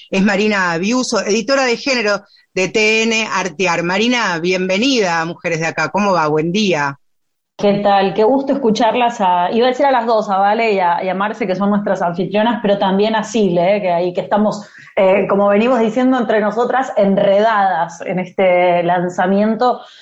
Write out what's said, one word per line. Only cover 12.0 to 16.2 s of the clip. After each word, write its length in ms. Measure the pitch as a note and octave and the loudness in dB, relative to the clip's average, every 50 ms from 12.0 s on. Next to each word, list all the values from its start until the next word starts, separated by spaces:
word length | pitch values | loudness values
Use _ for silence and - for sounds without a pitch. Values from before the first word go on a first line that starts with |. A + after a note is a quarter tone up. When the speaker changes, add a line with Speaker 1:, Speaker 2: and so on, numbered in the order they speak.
Speaker 2:
anfitrionas, 580 | F3+ F3 E3+ F#3 F#3 - - G#3 G#3+ A#3+ A#3 - | -2 -2 -2 -4 -4 -2 0 0 0 0 0 0
pero 160 | - G3+ G3+ | 0 0 0
también 380 | G3+ G#3 F#3 F#3+ G3 G#3 A3 A3 | 2 0 0 2 2 0 0 0
a 80 | G#3+ G3 | -2 -4
Sil, 320 | - - A3+ G3+ F#3 E3+ | -2 0 0 0 2 2
eh, 220 | F3+ E3+ F#3+ G#3 G3+ | 2 2 2 2 0
que 100 | F#3+ F3+ | 0 0
ahí 220 | F3 E3+ F3+ F3+ F3 | 0 0 -2 -2 -4
que 60 | F#3+ | -4
estamos, 480 | F3+ F3 G#3+ G#3 G#3+ G#3 - - - - - - - - - | -4 -2 0 0 0 0 -2 -4 -10 -16 -20 -20 -20 -6 -2
eh, 320 | A3 F#3+ F#3+ F#3+ G3+ F#3+ - | 2 2 4 4 2 2 0
como 180 | G3+ G3 G3+ | 0 2 2
venimos 320 | G3+ G3+ G3+ A#3 B3 C4 A#3 | 4 4 4 2 2 2 2
diciendo 380 | A3+ G#3+ A3 C4 B3+ C4 C4 | 0 0 0 2 2 2 2
entre 240 | B3+ | 2